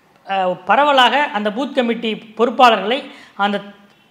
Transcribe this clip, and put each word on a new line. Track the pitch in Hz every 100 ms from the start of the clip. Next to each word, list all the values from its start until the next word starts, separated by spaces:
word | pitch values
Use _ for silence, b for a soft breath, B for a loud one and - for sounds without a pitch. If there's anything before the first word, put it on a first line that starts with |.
| _ _ -
அஹ், | 190 185 180
பரவலாக | - 226 294 269 240 262
அந்த | 294 208 214
booth | 208 285
committee | 277 233 233 226
பொறுப்பாளர்களை | 208 - - 240 247 247 214 202 277 285 B B
அந்த | - 202 202 - - _ _ _